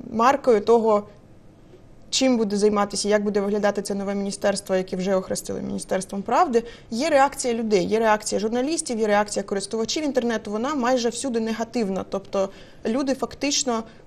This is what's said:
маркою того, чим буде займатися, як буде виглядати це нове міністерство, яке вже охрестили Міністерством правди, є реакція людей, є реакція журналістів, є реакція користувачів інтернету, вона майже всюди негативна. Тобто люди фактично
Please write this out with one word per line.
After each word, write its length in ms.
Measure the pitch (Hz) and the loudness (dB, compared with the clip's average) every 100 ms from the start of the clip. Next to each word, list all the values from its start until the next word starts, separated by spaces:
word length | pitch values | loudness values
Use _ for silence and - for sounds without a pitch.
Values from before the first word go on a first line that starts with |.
| - | -8
маркою 500 | 220 240 285 262 214 | 2 4 4 4 4
того, 420 | 202 233 220 208 208 - - - - - - - - - - | 6 4 6 2 0 -12 -20 -20 -20 -20 -20 -20 -20 -20 -6
чим 260 | - 262 240 | 0 2 2
буде 200 | 214 208 | 2 2
займатися, 520 | 214 208 202 202 202 | 2 2 0 -2 2
як 140 | 214 | 2
буде 180 | 208 208 | 2 0
виглядати 400 | 196 208 202 202 | 0 0 0 0
це 140 | 190 196 | -4 -4
нове 200 | 196 202 | -4 -4
міністерство, 600 | 196 196 202 196 - 185 | -4 -2 -2 -2 0 -2
яке 200 | 185 185 | -2 -4
вже 200 | 185 190 | 0 0
охрестили 460 | 190 196 - 196 | 0 -6 -6 -6
Міністерством 600 | 202 196 - 190 190 196 | -6 -8 -4 -4 -4 -8
правди, 420 | 196 262 349 233 226 - - | 0 2 4 2 -2 -8 -10
є 180 | 226 320 | -4 2
реакція 440 | 285 277 - 254 | 4 4 2 -4
людей, 320 | 233 226 202 175 | -2 2 2 2
є 140 | 214 | 2
реакція 400 | 226 214 214 202 | 4 2 0 -2
журналістів, 600 | 214 240 269 320 - 220 | -2 0 -2 -2 -4 -2
є 80 | 214 | 2
реакція 360 | 208 208 - | 2 2 -2
користувачів 600 | 202 196 - 226 220 330 | -4 -4 -4 -4 -2 -2
інтернету, 480 | 302 254 240 220 214 | 0 0 0 -2 -4
вона 240 | 214 262 302 | -4 -2 0
майже 340 | 240 254 233 | 2 2 0
всюди 300 | 220 277 233 | -2 -4 -2
негативна. 680 | 220 220 226 247 196 190 196 | -2 -4 -4 -2 -2 -4 -6
Тобто 400 | 196 196 196 190 - - - 220 | -8 -4 -2 -2 -6 -20 -10 -4
люди 280 | 240 277 | -2 0
фактично 720 | 262 226 - 285 285 - 226 226 - | -2 -4 -4 -2 -2 0 -2 -4 -14